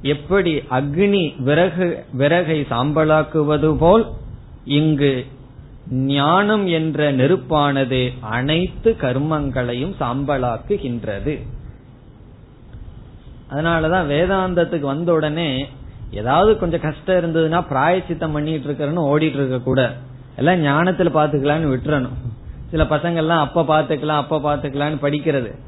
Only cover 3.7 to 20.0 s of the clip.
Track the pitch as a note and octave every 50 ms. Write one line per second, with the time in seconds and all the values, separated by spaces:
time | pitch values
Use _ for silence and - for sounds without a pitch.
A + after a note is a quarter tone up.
3.7 | D3+ C3 D#3 E3+ G3 A3+ A3 - - - - - - - - - - - - -
4.7 | C#3+ D3 D#3 D#3 D#3 C3+ C#3+ C#3 C3+ B2+ B2 - - - - - - - - -
5.7 | - - - - B2 C3 C3 C3+ C#3 C#3+ C#3 D3+ E3+ F#3+ G#3 G#3 A3 G#3 G3+ F3+
6.7 | E3+ D#3+ D#3+ D#3+ C#3+ D3+ D3+ D3 C#3 B2+ B2+ D3 F#3 F#3 - - D#3+ D3+ D3 C#3+
7.7 | C#3 C#3 C3+ B2 C3+ B2+ B2+ B2 B2+ C3 A#2+ G#2+ A2 A#2+ B2+ D3 D#3 E3 F3+ F3+
8.7 | - - - A3+ A3+ A3+ - B2+ B2 C3 C#3+ D#3 D#3+ D3+ C#3+ C#3 B2+ C3+ B2 A#2+
9.7 | B2 B2 C3+ F#3 - - D3 A#2+ A#2+ C#3 C#3+ C3+ D3 C3+ B2 A#2+ A#2 - - -
10.7 | G3+ G3 C#3 B2+ A#2+ A#2 G#2 A2 G2+ G2 G2 C#3+ D3+ B2+ A#2+ A2+ - - - -
11.7 | - - - - - - - - - - - - - - - - - - - -
12.7 | - - - - - - - - - - - - - - - - C#3 C#3+ D#3 E3+
13.7 | E3+ E3 D#3 D#3 F3 F#3 E3+ C#3+ C#3+ D3 F3 F#3 G3 F#3+ F#3 F#3 F3+ F3 E3+ -
14.7 | F3 E3 C#3+ C#3 C3+ D3+ E3+ E3+ E3+ D#3+ D#3 D3+ D3 E3 E3+ D3+ C3 C3 C#3 C3+
15.7 | - - - - - - - - - G2+ G#2+ B2 C#3 E3 G3 A3 A3 - F#3+ E3+
16.7 | D#3+ E3+ E3+ D#3 C#3+ - - - F#3 F3+ E3+ E3+ D#3+ E3 D#3+ D#3 D#3+ F3 F3 -
17.7 | C#3+ C3 C3+ D#3+ F3+ F#3 F3+ - E3+ D#3 E3+ D#3+ D3+ D3 D3 D#3 D#3+ D#3 B2+ C#3+
18.7 | C#3+ B2+ D3 C#3 D#3+ F3 D#3+ C#3 C#3+ D3+ D#3 D#3 C3 C3+ C#3 C3 B2+ B2+ B2 C3
19.7 | B2+ C3 B2+ A2+ G2+ -